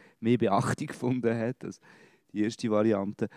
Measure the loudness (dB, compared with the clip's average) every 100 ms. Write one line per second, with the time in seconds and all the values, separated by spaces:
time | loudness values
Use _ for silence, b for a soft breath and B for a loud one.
0 | b b 2 4 4 2 0 -4 -6 -4
1 | -4 0 -2 -2 -4 -6 -12 -14 b b
2 | b b b -2 -2 -2 0 2 4 2
3 | 0 -4 -6